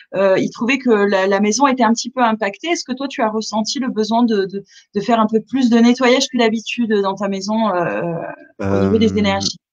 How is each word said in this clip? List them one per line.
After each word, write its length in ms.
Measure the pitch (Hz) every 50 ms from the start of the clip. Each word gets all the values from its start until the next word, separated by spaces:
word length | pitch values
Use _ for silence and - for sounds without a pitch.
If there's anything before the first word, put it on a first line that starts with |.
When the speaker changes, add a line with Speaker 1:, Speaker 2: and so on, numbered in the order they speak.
| - _ -
Speaker 1:
euh, 200 | 185 196 190 190 175
ils 120 | - -
trouvaient 280 | - - 240 220 277 262
que 120 | 269 247
la, 360 | 220 202 202 202 202 196 190 196
la 100 | 202 196
maison 260 | 208 208 208 233 285 277
était 160 | 254 262 233
un 80 | 214 226
petit 180 | - - 240
peu 100 | - 262 247
impactée. 460 | 226 220 214 214 202 196 - - 330
Est-ce 160 | 349 320 -
que 80 | - 254
toi, 140 | 262 277 269
tu 140 | - - 233
as 80 | 214
ressenti 480 | 208 220 214 - 208 220 214 - - 269
le 100 | 262 247
besoin 360 | 196 214 214 202 226 233 247
de, 220 | 226 220 196 190
de, 180 | 185 190 202 196 _ _ - _ _ -
de 60 | 202
faire 200 | 202 - 233 220
un 60 | 214 208
peu 120 | 226 220
plus 300 | 220 - 240 277 254 233
de 80 | 233 233
nettoyage 500 | 233 240 240 - 262 240 254 269 269 -
que 100 | - 240
d'habitude 540 | 233 220 220 226 - - - 240 240 208 220 202 196
dans 120 | 196 190
ta 140 | 196 208 196
maison, 400 | 196 190 190 202 220 226 226 208 185
euh, 300 | 175 170 127 101 104 170 170 165 - - - - - - - _ - 104 98
au 100 | 98 196
niveau 200 | 196 196 208 220
des 140 | 226 214 190
Speaker 2:
Euh, 40 |
Speaker 1:
énergies ? 400 | 214 202 196 196 196 196 196 - - _ _